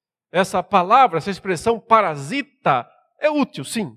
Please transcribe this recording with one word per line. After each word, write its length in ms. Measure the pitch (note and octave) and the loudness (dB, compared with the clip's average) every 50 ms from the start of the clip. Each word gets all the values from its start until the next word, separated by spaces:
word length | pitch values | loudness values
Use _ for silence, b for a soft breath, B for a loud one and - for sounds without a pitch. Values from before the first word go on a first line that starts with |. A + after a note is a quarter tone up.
| _ _ _ _ _ _ - | _ _ _ _ _ _ -2
Essa 300 | F3 F#3+ - - F#3+ F3 | -2 0 0 -2 -4 -2
palavra, 560 | - G3+ F#3 F3 F#3 A3+ C4+ C4+ G#3+ E3 D#3+ | 0 0 0 2 4 4 4 4 4 2 -2
essa 120 | D3 G3+ | -4 -6
expressão 480 | F#3+ - - G3 F3+ D3+ - A3+ A#3 A3 | -8 -8 -6 -6 -6 -2 -2 -2 -2 -2
parasita, 1120 | - - A3+ A3 G3+ E3+ D#3 C#3+ C#3 D3 A3+ C#4+ - - _ _ - E3 C#3 B2 - - _ _ _ _ _ _ | 0 2 2 2 4 0 -2 -6 -8 -8 -8 -8 -8 -10 _ _ 0 0 0 0 -2 -6 _ _ _ _ _ _
é 100 | - D4+ | -2 -2
útil, 340 | D4+ D4 C4 - - - C3+ | 0 0 -2 -2 -4 -8 -12
sim. 300 | - - E3 G3 C3 A2 | -8 -8 -8 -8 -8 -8